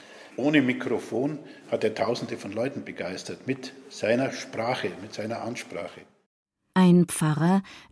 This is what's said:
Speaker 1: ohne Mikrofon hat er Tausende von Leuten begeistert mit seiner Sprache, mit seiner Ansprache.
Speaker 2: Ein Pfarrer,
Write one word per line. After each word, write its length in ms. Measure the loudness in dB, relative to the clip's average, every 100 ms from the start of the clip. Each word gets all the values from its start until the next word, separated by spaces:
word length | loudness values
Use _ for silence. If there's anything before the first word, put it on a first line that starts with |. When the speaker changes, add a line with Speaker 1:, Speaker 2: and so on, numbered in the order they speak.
| -20 -20 -14 -2
Speaker 1:
ohne 240 | 4 4
Mikrofon 800 | 4 0 -2 -2 -2 -2 -2 -4 -12 -18 -6
hat 140 | 0
er 100 | 0
Tausende 440 | 0 -2 -2 -4 -8
von 160 | -8
Leuten 320 | -4 -4 -4 -12
begeistert 600 | -8 -8 -8 -10 -10 -6
mit 260 | -6 -6 -16 -18
seiner 420 | -4 2 2 2
Sprache, 580 | -4 -10 -6 -4 -2 -4 -6
mit 120 | -12
seiner 280 | -8 -6 -6
Ansprache. 600 | -6 -8 -10 -10 -10 -14 -20 _ _ _ _ _ _
Speaker 2:
Ein 320 | 6 8 8 6
Pfarrer, 560 | 2 0 2 4 2 0 -18 -12